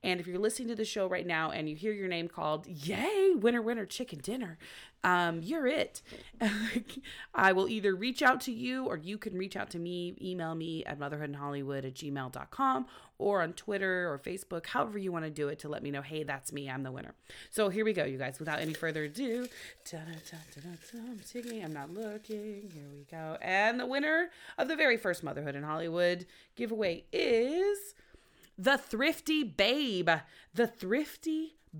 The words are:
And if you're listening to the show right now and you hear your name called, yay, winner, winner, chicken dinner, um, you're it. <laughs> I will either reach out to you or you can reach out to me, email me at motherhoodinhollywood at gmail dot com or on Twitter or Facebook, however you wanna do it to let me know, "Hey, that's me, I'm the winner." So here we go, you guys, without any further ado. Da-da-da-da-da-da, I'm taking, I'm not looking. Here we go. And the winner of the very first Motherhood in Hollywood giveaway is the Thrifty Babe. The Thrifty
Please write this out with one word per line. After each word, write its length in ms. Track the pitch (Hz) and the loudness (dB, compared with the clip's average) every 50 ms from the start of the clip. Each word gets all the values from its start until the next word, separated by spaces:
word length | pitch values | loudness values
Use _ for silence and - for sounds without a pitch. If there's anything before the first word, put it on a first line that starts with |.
| - | -2
And 160 | 185 180 180 | 0 0 0
if 60 | 165 | -2
you're 140 | 180 175 185 | -4 -2 0
listening 300 | 208 220 220 - 254 226 | 2 0 0 0 -2 -4
to 60 | 240 | -2
the 80 | 214 220 | -2 -2
show 200 | 214 - 214 190 | -2 0 0 0
right 220 | 185 180 180 180 175 | 0 0 0 0 0
now 240 | 165 160 160 156 | 0 0 0 0
and 180 | - 135 156 156 | 0 -2 -2 -4
you 60 | 151 | -4
hear 180 | 151 185 220 214 | -2 -2 -2 -2
your 140 | 202 196 185 | 0 -2 -2
name 200 | 175 170 165 170 | 0 -2 -2 -4
called, 380 | - - 160 156 151 156 - | -4 -2 0 0 0 0 -2
yay, 680 | - 175 147 139 170 196 196 247 381 440 392 381 392 359 | -6 -10 -6 -4 -4 -2 0 0 2 4 6 8 8 8
winner, 260 | 240 190 240 240 240 | 8 6 6 6 4
winner, 240 | 220 226 240 226 196 | 2 0 0 -2 -4
chicken 340 | 185 - - 254 - - 143 | -6 -6 -6 -6 -6 -6 -8
dinner, 380 | - 185 226 262 233 175 160 - - - - - - - - _ - | -6 -6 -4 -4 -4 -6 -8 -12 -16 -16 -16 -16 -18 -18 -10 _ 4
um, 380 | 185 180 180 175 170 165 165 165 | 6 6 6 6 4 2 0 -2
you're 240 | 190 311 330 277 247 | -2 -2 2 2 4
it. 340 | 302 - - - - - - - - - - - - - 233 208 208 214 220 220 | 4 4 2 0 -2 -10 -16 -14 -16 -16 -16 -18 -4 0 2 2 2 2 0 0
<laughs> 640 | - 240 214 - - 269 - - - - - - - | -2 -2 -4 -4 -10 -12 -12 -12 -14 -14 -14 -4 2
I 180 | - 190 190 190 | 6 6 8 8
will 160 | 185 190 - | 6 4 4
either 260 | 226 214 190 202 190 | 2 2 2 2 2
reach 280 | 180 208 262 254 - 302 | 2 0 -2 0 4 6
out 180 | 254 262 247 | 6 6 6
to 100 | - 262 | 2 -4
you 340 | 233 226 247 247 254 262 262 | -4 -4 -4 -2 -2 -2 -2
or 120 | - - 156 | -2 -4 -4
you 200 | 156 180 208 214 | -4 -6 -8 -6
can 180 | - 220 185 180 | -6 -6 -4 -4
reach 180 | 190 190 - | -4 -4 -4
out 140 | 196 202 - | -6 -6 -4
to 80 | - 170 | -4 -6
me, 380 | 170 175 180 175 175 175 - - | -6 -4 -4 -4 -6 -6 -8 -8
email 360 | - 185 180 180 165 160 165 | -6 -6 -4 -4 -4 -4 -4
me 280 | 160 160 165 160 160 - | -4 -4 -4 -4 -6 -6
at 140 | - 147 143 | -6 -6 -6
motherhoodinhollywood 880 | 143 143 151 147 151 143 143 143 143 143 143 143 139 135 139 135 135 | -4 -6 -4 -4 -4 -6 -6 -6 -6 -4 -4 -4 -4 -4 -4 -4 -4
at 80 | 135 131 | -6 -8
gmail 380 | - 165 143 139 139 131 127 | -8 -8 -6 -4 -4 -6 -6
dot 180 | - 127 139 - | -8 -10 -12 -10
com 380 | - - 269 262 262 262 247 - - - - - _ _ | -2 2 2 4 4 2 0 -4 -8 -16 -20 -20 _ _
or 240 | - 202 202 190 170 | 2 4 4 4 2
on 100 | 165 175 | 2 -2
Twitter 580 | - - - 208 190 196 190 185 180 180 170 | -6 -6 -4 -2 0 2 2 2 2 0 0
or 60 | 143 135 | -2 -4
Facebook, 480 | - 175 180 190 - - 180 165 - | -6 -6 -8 -8 -8 -6 -8 -6 -6
however 320 | - - - - 220 208 208 | -2 0 0 0 0 -2 -2
you 140 | 190 185 | -2 -2
wanna 180 | 175 165 160 156 | -2 -2 -2 -4
do 180 | 151 151 147 143 | -2 -2 -2 -2
it 120 | 151 151 | -2 -4
to 100 | - 147 | -6 -6
let 140 | 151 - - | -6 -4 -4
me 80 | 143 | -4
know, 100 | 143 139 | -4 -4
"Hey, 220 | 143 139 156 156 151 | -6 -4 -4 -4 -2
that's 280 | 143 139 135 - - | -2 -4 -6 -6 -6
me, 160 | - 143 139 135 | -6 -6 -6 -4
I'm 140 | 131 135 | -4 -4
the 100 | 135 131 | -4 -6
winner." 220 | 127 131 - - - - _ - - - - - | -6 -8 -10 -12 -14 -18 _ -20 -18 -18 -16 -8
So 180 | - - 214 196 | 0 2 4 4
here 160 | 175 214 220 | 4 4 4
we 80 | 220 208 | 4 4
go, 100 | 180 143 | 4 2
you 140 | 135 135 131 | 0 0 -2
guys, 220 | 135 131 139 - | -2 -4 -4 -4
without 200 | 156 160 151 - | -4 -2 -2 0
any 140 | 160 156 156 | 0 -2 -2
further 300 | - 165 160 151 156 151 | 0 -2 0 0 0 -2
ado. 440 | 147 147 226 277 254 226 247 247 247 - - - - - - _ - | -4 -2 -2 -2 0 0 0 -2 -4 -8 -12 -14 -16 -16 -16 _ -12
Da-da-da-da-da-da, 1080 | - 160 156 160 165 160 160 - 170 160 156 - - 147 147 175 175 165 - - - 233 | -10 -10 -10 -10 -10 -12 -12 -14 -14 -14 -16 -16 -18 -14 -14 -12 -14 -14 -16 -16 -14 -12
I'm 200 | 226 247 247 202 - - | -10 -10 -10 -12 -12 -10
taking, 320 | - 247 233 240 226 220 185 | -10 -10 -8 -6 -8 -6 -6
I'm 100 | 156 156 | -6 -6
not 180 | 147 139 139 | -8 -8 -8
looking. 800 | 175 208 226 214 208 214 214 - 214 208 208 214 208 202 214 196 165 | -8 -8 -6 -6 -8 -8 -8 -8 -8 -8 -6 -8 -8 -10 -12 -12 -14
Here 160 | 151 143 143 | -14 -14 -14
we 140 | 143 143 143 - | -14 -16 -16 -14
go. 280 | 175 160 160 156 156 - | -10 -8 -8 -6 -6 -6
And 380 | - 180 185 196 208 220 240 247 | -2 0 2 4 4 4 4 2
the 60 | 254 | 0
winner 460 | 247 262 277 285 311 311 330 359 339 - - - - - - | 0 0 0 2 4 4 4 2 0 -4 -12 -18 -12 -2 -2
of 100 | - 262 | 0 0
the 80 | 330 | 4
very 220 | 294 311 269 233 226 | 6 6 6 6 6
first 260 | - 190 175 - - | 2 0 -2 -2 -2
Motherhood 320 | 143 - - 151 143 139 | -4 -4 -4 -4 -4 -6
in 60 | 143 | -4
Hollywood 640 | 147 151 151 160 165 170 160 175 175 175 175 175 180 - - - - _ _ | -4 -2 -2 -2 -2 0 2 4 6 6 4 2 -2 -10 -16 -20 -20 _ _
giveaway 500 | - 240 220 226 220 214 185 170 - - - | -6 -4 -2 0 0 2 0 0 -2 -6 -2
is 800 | - - 330 277 240 226 240 262 302 359 392 403 415 403 - - - - - _ - - _ _ _ _ - - _ | 0 2 4 6 6 6 6 4 4 4 4 4 2 0 -4 -10 -16 -18 -20 _ -20 -20 _ _ _ _ -20 -20 _
the 220 | - 185 254 277 262 | 0 4 4 4 4
Thrifty 640 | - - - 214 262 320 311 - - - 311 311 294 | 2 -2 -2 2 2 2 2 2 0 0 2 2 2
Babe. 680 | 202 143 - 196 214 254 294 294 247 202 180 170 170 165 156 - - - - - _ - | 0 2 4 4 4 4 4 2 0 0 2 4 4 4 4 2 -6 -18 -20 -20 _ 0
The 140 | - 240 220 | 2 2 2
Thrifty 880 | - - 185 185 220 277 302 - - - - 320 311 311 320 311 - _ _ _ - 156 | 0 -4 -2 0 2 2 2 -2 -6 -8 -4 -2 -2 -2 -2 -4 -8 _ _ _ -16 -6